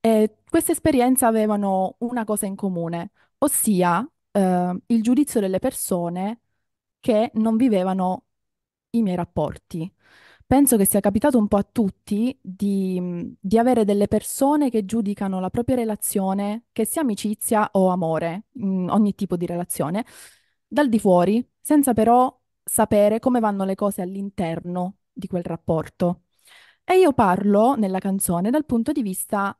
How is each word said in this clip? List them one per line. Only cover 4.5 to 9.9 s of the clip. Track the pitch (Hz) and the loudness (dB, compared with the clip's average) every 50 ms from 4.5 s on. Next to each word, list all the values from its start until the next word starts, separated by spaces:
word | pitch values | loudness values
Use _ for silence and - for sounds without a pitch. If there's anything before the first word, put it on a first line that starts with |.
| 180 180 180 180 180 180 _ | 2 0 0 -2 -4 -8 _
il | _ 240 226 214 | _ -2 0 2
giudizio | 233 254 254 294 - - 240 | 2 2 2 2 0 0 -2
delle | 202 190 190 185 | -2 0 -2 -2
persone | - 262 262 - - - 202 175 170 170 175 180 185 202 226 233 _ _ _ _ _ _ _ _ _ _ _ _ | -2 -4 -6 -4 -6 -4 -4 -4 -2 -4 -6 -4 -6 -6 -6 -8 _ _ _ _ _ _ _ _ _ _ _ _
che | _ - 226 214 220 240 _ | _ 0 2 2 2 0 _
non | 220 220 226 226 | -2 0 0 2
vivevano | 220 247 262 214 196 180 190 190 190 185 180 185 180 _ _ _ _ _ _ _ _ _ _ _ _ _ _ | 2 2 2 2 2 0 0 -2 -2 -2 -4 -4 -6 _ _ _ _ _ _ _ _ _ _ _ _ _ _
i | - 233 226 | -2 -2 0
miei | 196 180 | 0 -2
rapporti. | 180 175 - _ - 151 147 - - _ _ - 175 160 190 | -2 -4 -4 _ -4 -4 -4 -6 -10 _ _ -10 -10 -10 -10